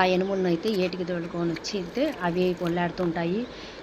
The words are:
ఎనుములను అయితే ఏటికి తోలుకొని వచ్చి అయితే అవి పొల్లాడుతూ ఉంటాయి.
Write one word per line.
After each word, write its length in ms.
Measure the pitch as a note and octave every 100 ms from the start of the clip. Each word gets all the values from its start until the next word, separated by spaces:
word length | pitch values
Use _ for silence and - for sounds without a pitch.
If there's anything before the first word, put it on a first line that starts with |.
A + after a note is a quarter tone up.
| F#3
ఎనుములను 420 | F#3 G3 G3 F3+
అయితే 220 | E3+ A3 G3
ఏటికి 280 | F#3 F#3 F3
తోలుకొని 460 | F3 E3+ E3+ E3+
వచ్చి 220 | D#3+ - G#3
అయితే 280 | F3 A#3+ D4+ B3
అవి 220 | F3 F3 F3+
పొల్లాడుతూ 480 | F3 F3 F3 F3 F3
ఉంటాయి. 360 | F3 E3+ E3+ G#3 B3 - - -